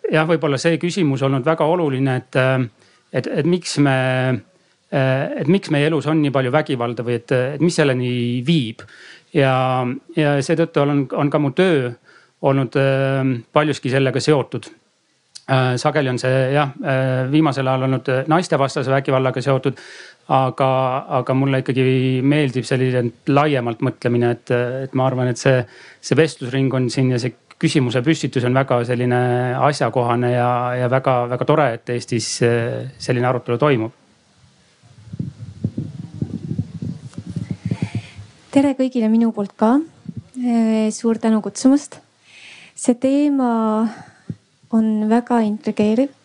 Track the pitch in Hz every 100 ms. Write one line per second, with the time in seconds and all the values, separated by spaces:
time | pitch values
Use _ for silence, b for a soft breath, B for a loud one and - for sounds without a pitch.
0 | 453 156 156 165 156 135 165 160 175 185
1 | 156 135 135 135 139 160 151 180 156 131
2 | 135 127 - 139 131 131 120 _ b b
3 | _ - 120 - 151 180 - - 143 131
4 | 131 131 127 120 - _ _ _ _ 143
5 | 131 131 156 285 143 196 - 147 143 156
6 | 143 160 147 135 127 147 151 131 120 117
7 | 120 117 - 131 127 147 170 170 147 127
8 | 123 123 120 123 123 165 113 117 - B
9 | B B B 143 135 131 127 127 123 135
10 | - - 151 143 135 165 165 156 143 143
11 | 131 - 143 151 143 139 185 151 123 117
12 | b b b _ 147 135 127 143 135 135
13 | 135 135 131 117 - 151 151 139 135 135
14 | 135 131 147 151 117 117 - - _ _
15 | _ _ _ - - 131 127 123 151 147
16 | 131 123 131 131 131 143 143 - 175 131
17 | 131 131 131 151 165 139 131 131 131 127
18 | 127 131 135 160 170 147 135 156 131 135
19 | 139 131 131 127 127 135 135 117 B B
20 | B B - 131 131 - 135 131 131 131
21 | - 135 120 131 139 131 131 131 131 131
22 | 131 131 135 147 143 127 113 131 131 123
23 | 120 - - 139 151 135 120 113 131 -
24 | 123 120 120 120 - 123 123 131 135 131
25 | 131 127 127 120 139 127 113 B B B
26 | - 127 160 - 123 135 135 131 123 135
27 | 127 123 117 - _ - 160 156 123 120
28 | 127 156 139 131 123 131 135 123 120 123
29 | 123 123 123 123 127 131 131 143 123 127
30 | 120 120 123 123 120 123 123 123 123 131
31 | 135 127 120 123 123 151 139 113 - 120
32 | - 117 - - 120 117 117 120 127 -
33 | - 123 123 123 - 120 151 127 110 _
34 | _ _ _ _ _ _ _ _ _ -
35 | - - - - - - - - - -
36 | - - - - - - - - - -
37 | - - - - B B B B B 110
38 | B B B - _ 277 285 269 262 254
39 | 220 226 233 220 196 - 220 269 320 -
40 | - - - 254 247 233 226 220 220 -
41 | 233 220 226 220 202 - 262 285 - -
42 | _ _ B B B B B - - 240
43 | 262 277 294 277 247 226 220 214 226 B
44 | B B B B _ _ _ 226 220 214
45 | 214 233 240 240 214 214 - 214 214 220
46 | 277 -